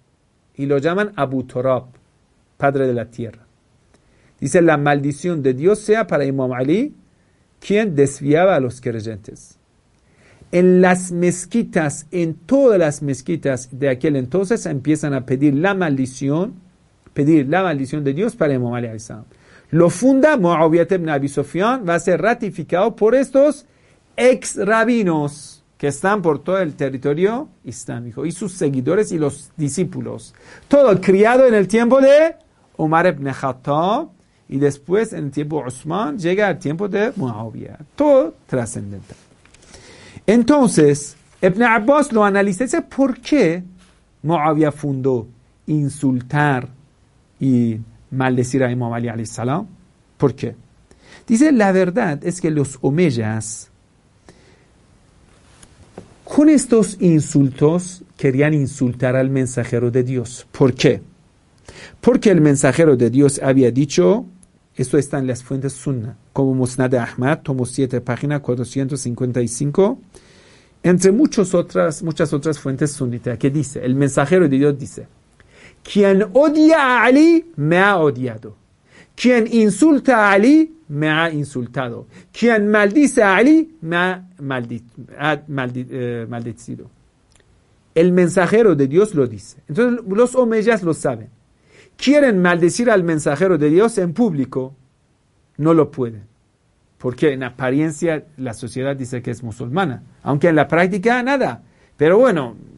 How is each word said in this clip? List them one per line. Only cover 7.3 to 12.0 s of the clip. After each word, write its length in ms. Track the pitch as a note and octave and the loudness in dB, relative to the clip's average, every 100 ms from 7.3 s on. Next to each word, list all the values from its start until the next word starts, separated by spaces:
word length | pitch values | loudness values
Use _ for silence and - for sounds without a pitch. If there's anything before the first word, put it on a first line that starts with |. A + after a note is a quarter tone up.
| _ _ _ | _ _ _
quien 340 | - G3+ A3 | -4 -2 0
desviaba 640 | C#3+ C#3 - C#3+ D3+ F#3+ E3 | 0 0 0 -2 2 2 2
a 40 | |
los 200 | B2 A#2+ | -2 -6
creyentes". 800 | B2+ A#2 G#2+ G#2 - - - _ _ _ _ _ _ _ _ _ - | -8 -8 -10 -12 -16 -20 -20 _ _ _ _ _ _ _ _ _ -4
En 300 | F3 F#3 F3+ | 2 4 6
las 320 | F#3 F3+ F#3 | 4 2 -2
mezquitas, 920 | F3 F3 F3 - A#3 G3 F#3 D3+ C#3+ | -2 -2 -2 -4 -4 -2 -2 -4 -6